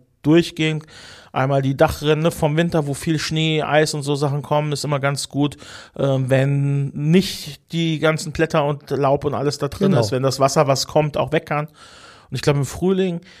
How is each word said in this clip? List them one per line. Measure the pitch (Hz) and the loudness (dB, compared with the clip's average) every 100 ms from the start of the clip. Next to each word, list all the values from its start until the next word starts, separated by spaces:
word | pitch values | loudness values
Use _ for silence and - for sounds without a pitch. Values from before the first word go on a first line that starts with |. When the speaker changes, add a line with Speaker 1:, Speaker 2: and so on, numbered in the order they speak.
| _ _ | _ _
Speaker 1:
durchgehen. | 147 165 170 - 156 156 - - - - - | 2 4 2 -2 -2 -4 -8 -18 -20 -20 -8
Einmal | - 131 139 | -2 0 0
die | 135 135 | 0 2
Dachrinne | 160 - 147 151 165 | 2 2 0 2 0
vom | - 156 151 | 0 0 0
Winter, | 170 170 143 | 0 0 -2
wo | |
viel | 139 - 156 | -4 -2 -2
Schnee, | - 160 160 156 | -2 -2 0 0
Eis | 147 147 156 | 2 2 2
und | 151 | 0
so | 139 | -4
Sachen | 143 147 143 | -2 -2 -2
kommen, | 131 151 151 | -2 -2 0
ist | 147 | -4
immer | 147 143 | -4 -2
ganz | 139 143 - | -2 -4 -4
gut, | 139 147 - - - - - | -2 -2 -4 -18 -20 -14 -4
ähm, | 139 135 131 | 0 0 2
wenn | 131 139 143 139 139 139 | 2 2 0 0 0 -2
nicht | 147 147 175 190 - 151 139 _ | -2 2 4 2 -4 -12 -16 _
die | 165 165 156 | -4 -2 0
ganzen | 156 156 156 | 0 0 -4
Blätter | 143 160 165 143 | -2 0 2 0
und | 143 - | -2 -4
Laub | 131 139 139 | 0 2 2
und | 147 | 0
alles | 113 139 143 | -2 -2 -2
da | 143 | -4
drin | - - | 0 2
Speaker 2:
Genau. | 139 | 4
Speaker 1:
ist, | 107 | 2
wenn | 127 | 0
das | 135 131 | 0 2
Wasser, | 135 165 135 | 2 4 2
was | 135 - | 2 0
kommt, | 156 151 151 | 0 0 0
auch | 131 | 0
weg | 156 - | -2 -2
kann. | 147 156 | -4 -4
Und | - - - - - - 131 | -12 -20 -20 -20 -20 -10 -4
ich | |
glaub, | - 143 | 0 0
im | 131 | -2
Frühling | - 180 190 190 170 - - | -2 0 2 0 -4 -10 -20